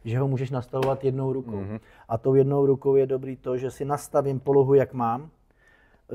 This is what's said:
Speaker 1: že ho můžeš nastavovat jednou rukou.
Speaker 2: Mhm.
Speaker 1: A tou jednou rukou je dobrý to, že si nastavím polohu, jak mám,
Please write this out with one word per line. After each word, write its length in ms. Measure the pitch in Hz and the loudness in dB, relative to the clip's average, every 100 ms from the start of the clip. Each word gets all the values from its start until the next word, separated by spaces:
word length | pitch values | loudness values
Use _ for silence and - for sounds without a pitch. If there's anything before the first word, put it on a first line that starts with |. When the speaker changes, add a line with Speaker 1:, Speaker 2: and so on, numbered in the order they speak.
| 117 | -6
Speaker 1:
že 140 | 120 | -2
ho 80 | 139 | -2
můžeš 220 | 127 131 | -2 -4
nastavovat 540 | 131 - 135 135 135 | -6 -6 -2 -2 0
jednou 300 | 139 131 131 | -2 -2 -4
rukou. 240 | 131 120 101 | -6 -6 -10
Speaker 2:
Mhm. 180 | 98 107 - - - | -8 -12 -14 -20 -8
Speaker 1:
A 80 | 113 | -4
tou 160 | 135 | 2
jednou 320 | 135 135 143 139 | 4 4 2 2
rukou 300 | 135 139 135 | 2 2 2
je 100 | 135 | 2
dobrý 320 | 135 135 127 | -2 -6 -10
to, 200 | 131 127 | -6 -4
že 140 | 131 | -6
si 140 | - 139 | -6 -6
nastavím 540 | 143 - 147 139 135 | -6 -2 -2 0 -4
polohu, 340 | 143 139 131 | 2 4 6
jak 200 | 139 123 | 4 4
mám, 360 | 127 117 123 160 _ _ _ _ _ _ _ - | -2 -4 -4 -10 _ _ _ _ _ _ _ -12